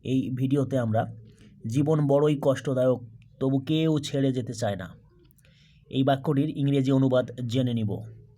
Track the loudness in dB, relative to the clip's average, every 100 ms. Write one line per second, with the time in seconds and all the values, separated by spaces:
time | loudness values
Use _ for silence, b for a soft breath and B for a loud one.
0 | 0 -2 -2 -2 0 0 0 -2 0 0
1 | -2 -8 -20 B B -14 -4 0 2 2
2 | 4 4 4 2 2 0 0 0 2 0
3 | -4 -20 -20 -4 0 0 0 0 2 0
4 | -2 0 0 0 -6 -4 -4 -4 -10 -16
5 | -20 _ _ _ b b b b _ -2
6 | 0 0 0 0 0 -2 0 2 2 2
7 | 4 2 0 -6 -4 -2 0 -2 -2 -4
8 | -10 -18 -20